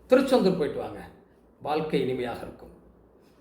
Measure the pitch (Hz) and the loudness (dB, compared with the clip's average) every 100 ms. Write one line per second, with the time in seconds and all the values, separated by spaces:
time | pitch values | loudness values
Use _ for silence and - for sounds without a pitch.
0 | - 254 269 247 190 170 139 117 107 101 | 4 4 6 4 4 2 -2 -4 -8 -12
1 | - - _ _ _ _ 135 156 156 151 | -16 -20 _ _ _ _ -4 -4 0 -2
2 | 123 127 120 107 - - - - - _ | 0 -2 -4 -8 -12 -16 -20 -20 -20 _
3 | _ _ _ _ | _ _ _ _